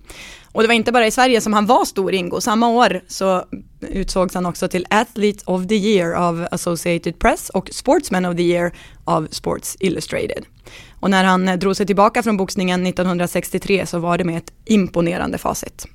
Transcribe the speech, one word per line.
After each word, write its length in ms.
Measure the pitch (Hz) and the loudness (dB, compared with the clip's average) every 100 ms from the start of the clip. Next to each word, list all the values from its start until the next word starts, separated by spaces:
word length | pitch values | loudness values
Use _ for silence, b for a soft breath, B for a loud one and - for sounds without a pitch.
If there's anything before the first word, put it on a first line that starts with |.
| B B B B B | B B B B B
Och 100 | - | 0
det 60 | 220 | 2
var 60 | |
inte 180 | 233 214 | 4 4
bara 140 | 240 220 | 2 2
i 40 | |
Sverige 300 | 254 254 226 | 4 4 4
som 120 | 226 | 2
han 140 | 208 208 | 2 4
var 180 | 269 | 4
stor, 300 | - - 185 | 2 -2 -2
Ingo. 260 | 185 175 175 | -2 -2 -4
Samma 280 | 233 214 233 | 0 2 2
år 320 | 233 220 180 - | 4 2 0 -6
så 360 | - 190 180 - 202 - - | -4 0 0 -2 -12 -16 -16
utsågs 540 | - 190 180 190 185 | -8 -6 -2 0 0
han 120 | 185 180 | -2 -4
också 220 | - 185 | -2 -4
till 180 | 180 - | -4 0
Athlete 540 | 208 226 - 208 196 - | 0 0 0 -2 -2 -4
of 200 | 185 185 | -4 0
the 60 | |
Year 380 | 214 202 196 170 | 0 2 2 2
av 360 | 170 175 170 175 | 0 0 -2 -4
Associated 680 | 180 180 170 175 170 175 - | -4 -4 -2 -2 -2 -4 0
Press 300 | 226 311 - | 0 0 -4
och 200 | 190 - | -6 -6
Sportsman 520 | - - 339 - 185 | -6 2 2 2 -2
of 120 | 180 175 | 0 0
the 60 | |
Year 300 | 175 175 175 B B B | 2 2 -2 B B B
av 240 | - 165 156 | -2 -2 -2
Sports 460 | - 165 - - - | -6 -6 -6 -8 -6
Illustrated. 640 | 190 - - - - - - - B B B B | -4 -4 -6 -4 -4 -6 -12 -20 B B B B
Och 100 | 185 | 0
när 140 | 190 | 4
han, 240 | 190 185 185 | 4 4 2
eh, 80 | 185 | 0
drog 200 | 196 185 | 0 0
sig 100 | 190 | 0
tillbaka 360 | 202 214 247 | 4 4 2
från 140 | 226 208 | 0 -2
boxningen 460 | 190 - 185 180 | -2 -2 0 0
nittonhundrasextiotre 1040 | 180 175 180 175 175 180 - 185 - 190 165 | 0 0 -2 0 -2 -2 -4 -6 0 0 0
så 120 | 175 | -4
var 200 | 170 175 | -2 0
det 60 | |
med 120 | 175 165 | 0 -4
ett 160 | - - | -8 -16
imponerande 720 | - 214 180 175 165 180 - - | 2 2 4 0 0 -2 -4 -4
facit. 480 | - 156 - - - | -4 -4 -8 -14 -20